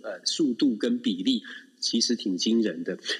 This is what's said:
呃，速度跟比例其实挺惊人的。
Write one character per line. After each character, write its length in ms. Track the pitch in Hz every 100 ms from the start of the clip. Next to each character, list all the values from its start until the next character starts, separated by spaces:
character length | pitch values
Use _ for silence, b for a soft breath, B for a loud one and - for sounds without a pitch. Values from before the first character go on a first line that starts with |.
呃， 200 | 110 92 -
速 280 | - 147
度 220 | 113 143 107
跟 240 | 120 120
比 240 | 120 90
例 180 | 113 120 B B B -
其 220 | - 117
实 140 | 110 117
挺 220 | 101 90
惊 240 | 110 113
人 220 | 107 82
的。 160 | 85 90 B